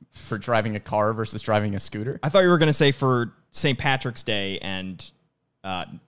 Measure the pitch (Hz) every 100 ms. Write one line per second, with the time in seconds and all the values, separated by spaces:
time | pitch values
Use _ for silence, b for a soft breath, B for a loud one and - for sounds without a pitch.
0 | - - - 110 120 117 110 104 - 107
1 | 107 110 110 107 - 107 104 98 - 107
2 | 113 - 170 190 180 175 156 147 143 135
3 | 135 123 117 - _ - 151 127 147 131
4 | 127 117 - 104 98 95 95 95 92 90
5 | - _ _ _ _ _ 95 90 - 82